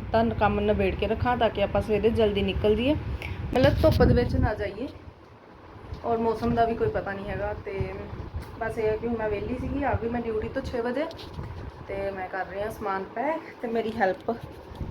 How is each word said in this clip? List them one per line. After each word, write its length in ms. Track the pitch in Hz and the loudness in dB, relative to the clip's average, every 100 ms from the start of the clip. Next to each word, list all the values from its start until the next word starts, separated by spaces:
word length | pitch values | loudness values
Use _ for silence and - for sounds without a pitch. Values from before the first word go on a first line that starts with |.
| - | 0
ਤਾਂ 120 | 226 226 220 | 2 2 4
ਕੰਮ 200 | 208 208 | 2 4
ਨਿਬੇੜ 340 | 208 202 190 | 2 4 2
ਕੇ 120 | 170 202 | 2 0
ਰੱਖਾਂ, 300 | 226 247 240 | 2 2 4
ਤਾਂ 140 | 220 | 2
ਕਿ 120 | 202 | 2
ਆਪਾਂ 200 | 208 202 | 0 2
ਸਵੇਰੇ 280 | 208 208 220 | 2 4 4
ਜਲਦੀ 320 | 226 214 202 | 6 4 4
ਨਿਕਲ 320 | 196 180 214 214 | 0 2 4 4
ਜਾਈਏ, 180 | 254 302 - - - - - | 4 2 -2 -6 -6 -6 -2
ਮਤਲਬ 280 | 254 269 - | 4 6 6
ਧੁੱਪ 200 | 311 - | 6 6
ਦੇ 120 | 240 | 6
ਵਿੱਚ 200 | 240 240 262 | 6 4 2
ਨਾ 180 | 233 | 2
ਜਾਈਏ। 340 | 214 196 196 285 - - - - - - - - - - - | 0 -6 -6 -8 -10 -18 -20 -20 -20 -20 -20 -20 -18 -14 -6
ਔਰ 140 | - 226 | -2 0
ਮੌਸਮ 360 | 226 220 233 | 2 0 2
ਦਾ 100 | 233 | 4
ਵੀ 100 | 226 | 2
ਕੋਈ 140 | 226 220 | 2 0
ਪਤਾ 240 | 190 185 | -2 -4
ਨਹੀਂ 160 | 196 202 | -6 -6
ਹੈਗਾ। 240 | 190 208 208 | -4 -4 -6
ਤੇ 300 | 202 196 190 196 202 - - - - - | -6 -4 -4 -6 -10 -10 -10 -10 -10 -6
ਬਸ 180 | 220 226 | -6 0
ਇਹ 120 | 214 | 0
ਆ 60 | 220 | 0
ਕਿ 100 | 233 | -2
ਹੁਣ 100 | 226 | -2
ਮੈਂ 120 | 214 | -2
ਵਿਹਲੀ 280 | 202 214 254 | -2 -4 -4
ਸੀਗੀ, 240 | 262 277 | -4 -2
ਆ 100 | 269 208 | 0 0
ਗਈ 60 | 233 | 0
ਮੈਂ 120 | 240 | -2
ਡਿਊਟੀ 260 | 226 214 226 | -2 -2 -4
ਤੋਂ 140 | 269 | -4
ਛੇ 180 | - 247 | -4 -4
ਵਜੇ। 260 | 233 254 330 - - - - - - - - | -2 -2 -4 -6 -12 -10 -10 -10 -12 -12 -8
ਤੇ 220 | 196 196 | -6 -4
ਮੈਂ 180 | 190 185 | -4 -6
ਕਰ 160 | 190 175 | -6 -6
ਰਹੀ 160 | 196 | -4
ਹਾਂ 80 | 214 | -4
ਸਮਾਨ 340 | 220 208 190 196 | -4 -2 -2 -4
ਪੈਕ। 400 | 233 277 320 - - | -2 -2 -2 -6 -8
ਤੇ 60 | 233 | -2
ਮੇਰੀ 240 | 226 220 220 | 0 0 2
ਹੈਲਪ, 340 | 190 180 - 233 - - - - - | 2 2 -2 -4 -6 -14 -12 -10 2